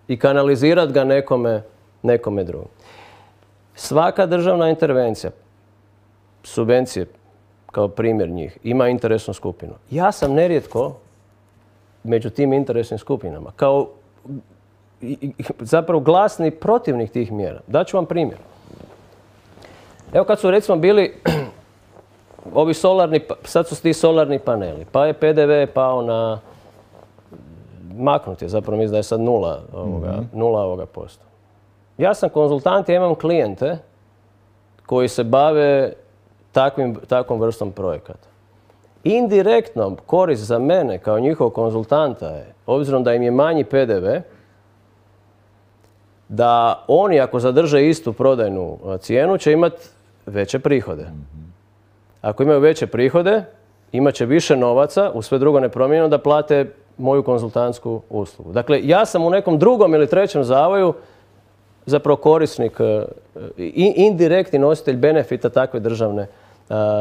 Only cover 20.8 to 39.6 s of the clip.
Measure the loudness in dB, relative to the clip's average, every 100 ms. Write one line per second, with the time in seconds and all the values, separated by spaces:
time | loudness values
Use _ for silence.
20.8 | 4 4 2 -2 -4 -4 -6 -14 _ _
21.8 | _ -20 _ _ _ -20 -4 -2 0 2
22.8 | 2 2 2 0 -2 -12 -2 -2 -2 -2
23.8 | -2 2 2 4 2 -2 -2 -2 -4 -10
24.8 | -4 0 0 2 2 4 4 2 0 0
25.8 | 0 0 -2 -2 -2 -6 -12 -20 -20 _
26.8 | _ -20 -20 _ _ -20 -20 -20 -20 -20
27.8 | -20 -4 -2 0 -4 -10 -6 -6 -4 -4
28.8 | -2 -2 -2 -2 0 0 -2 -8 -12 -12
29.8 | -10 -8 -8 -8 -10 -4 -2 -2 -4 -8
30.8 | -12 -16 -20 -20 _ _ _ _ _ _
31.8 | _ -4 -2 0 -2 0 0 0 0 0
32.8 | 0 0 0 -2 0 0 -2 -4 -6 -6
33.8 | -12 _ _ _ _ _ _ _ _ _
34.8 | -4 0 0 -2 2 2 4 4 2 2
35.8 | 0 -6 _ _ _ _ _ 0 0 0
36.8 | -4 -6 -4 -2 -2 -2 -2 -4 -10 -8
37.8 | -8 -8 -12 -20 _ _ _ _ _ _
38.8 | _ _ -2 0 2 2 4 2